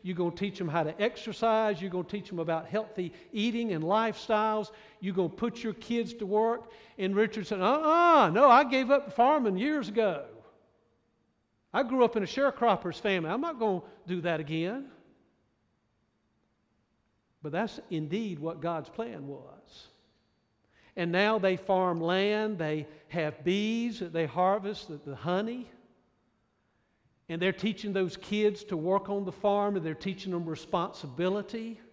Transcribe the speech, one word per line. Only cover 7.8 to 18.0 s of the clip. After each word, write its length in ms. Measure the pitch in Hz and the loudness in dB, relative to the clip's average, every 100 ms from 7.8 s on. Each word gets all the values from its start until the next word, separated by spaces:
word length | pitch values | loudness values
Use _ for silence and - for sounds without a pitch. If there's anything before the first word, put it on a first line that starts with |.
| 311 330 349 320 190 | 4 6 8 8 6
no, 200 | 180 277 | 8 10
I 140 | 240 | 10
gave 280 | 285 262 254 | 8 2 4
up 220 | 277 269 | 2 2
farming 440 | - 247 302 226 185 | 4 4 6 2 0
years 320 | 269 302 214 | 0 -2 -2
ago. 360 | 214 214 151 131 - - _ _ _ _ _ _ _ _ _ _ _ _ | 0 0 0 -8 -16 -20 _ _ _ _ _ _ _ _ _ _ _ _
I 100 | 220 | -2
grew 200 | 254 262 | 0 4
up 120 | 233 233 | 4 2
in 80 | |
a 40 | 190 | -2
sharecropper's 720 | - 277 - 233 190 180 - | 2 0 2 2 2 0 -4
family. 300 | 214 190 160 | 0 0 0
I'm 120 | 214 | -2
not 180 | 339 285 | -4 -2
gonna 240 | 220 185 - - - | 0 0 -4 -18 -8
do 140 | 180 | -4
that 180 | 165 160 | -2 -2
again." 520 | 147 160 170 247 277 - - _ _ _ _ _ _ _ _ _ _ _ _ _ _ _ _ _ _ _ _ _ _ _ | -2 -4 -2 -6 -10 -18 -20 _ _ _ _ _ _ _ _ _ _ _ _ _ _ _ _ _ _ _ _ _ _ _
But 100 | 151 | -6
that's 280 | 156 220 - - | -4 -4 -6 -8
indeed 500 | 165 | -6